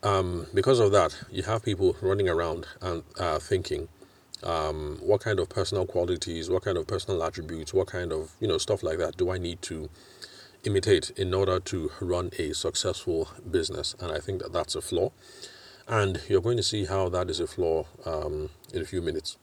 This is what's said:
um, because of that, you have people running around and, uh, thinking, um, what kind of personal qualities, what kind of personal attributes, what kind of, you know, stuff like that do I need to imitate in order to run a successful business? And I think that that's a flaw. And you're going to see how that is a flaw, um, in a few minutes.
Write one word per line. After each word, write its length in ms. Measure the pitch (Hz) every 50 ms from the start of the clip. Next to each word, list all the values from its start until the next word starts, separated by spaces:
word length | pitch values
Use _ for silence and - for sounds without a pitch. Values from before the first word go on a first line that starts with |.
| -
um, 440 | 104 98 95 92 90 90 87 85 78 -
because 260 | 98 95 135 135 120
of 120 | 113 101
that, 240 | 98 101 87 82 - - - -
you 120 | - 92 95
have 200 | 101 110 113 -
people 320 | - 101 90 98 90 - -
running 260 | - 95 98 101 101 90
around 380 | 85 80 85 82 80 85 82 - - -
and, 220 | - 92 87 85 80 - - -
uh, 200 | 92 85 80 78
thinking, 500 | - - - - - - - - - - - - - - - - _ _ - - -
um, 540 | 85 85 80 78 78 76 78 76 73 73 76
what 200 | 73 - 104 104
kind 180 | - 113 104 92
of 80 | 85 -
personal 380 | - - 95 - - 101 87
qualities, 640 | 87 - 90 87 87 92 82 - - 85 82 80 85
what 140 | 95 92 -
kind 140 | 104 95 87
of 100 | 80 -
personal 360 | 104 90 - - 101 85 82
attributes, 500 | 82 - - 82 78 82 80 78 - -
what 140 | 95 92 -
kind 240 | - 92 90 85
of, 200 | 80 78 78 78 - -
you 60 | - 107
know, 100 | 85 78
stuff 260 | - - 107 98 -
like 140 | 85 80 82
that 180 | 82 80 80
do 140 | - 90 87
I 80 | 92 92
need 240 | 90 87 87 90 -
to 260 | - 87 80 78 76 - - - - - - - - - - - - - - -
imitate 480 | 107 101 98 - 110 101 87 - -
in 220 | - - 98 92 90
order 260 | 95 98 95 92 90
to 300 | 92 - - 92 78 76 - -
run 300 | - 90 87 87 92 87 - -
a 140 | 85 73 73
successful 760 | - - 80 - - - 95 87 - - - 85 80 80 - - - - -
business? 460 | 82 92 80 - 92 76 - - - -
And 120 | - 87
I 80 | 78 76
think 220 | - - 98 92
that 100 | - -
that's 240 | - 87 80 - -
a 60 | 80
flaw. 300 | - - - 85 87 - - - - - - - - - - - - - - - - -
And 340 | 120 110 101 98 92 90 - -
you're 140 | 101 95
going 160 | 87 113 120 117
to 60 | 98
see 220 | - - 107 98
how 220 | 85 95 98 95 90
that 200 | 90 90 90 90
is 100 | 80 82
a 80 | 87 82
flaw, 380 | - - 90 82 80 80 78 - - - -
um, 440 | 87 80 76 78 76 76 76 78 76 - - - - -
in 80 | 92
a 40 | 82
few 160 | - - 92
minutes. 360 | 85 82 76 80 - - - -